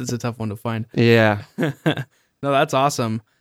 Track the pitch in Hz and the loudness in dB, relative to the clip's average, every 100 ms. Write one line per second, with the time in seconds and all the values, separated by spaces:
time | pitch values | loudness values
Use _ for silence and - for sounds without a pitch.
0 | 127 120 120 113 110 101 120 113 107 - | -6 -6 -6 -6 -8 -6 -6 -6 -4 2
1 | 117 117 110 104 - - 143 - 160 135 | 4 6 4 2 -4 -4 -4 -2 -4 -4
2 | 123 _ _ _ 139 135 156 131 143 139 | -6 _ _ _ -2 0 2 2 0 0
3 | 117 110 - _ | -4 -4 -10 _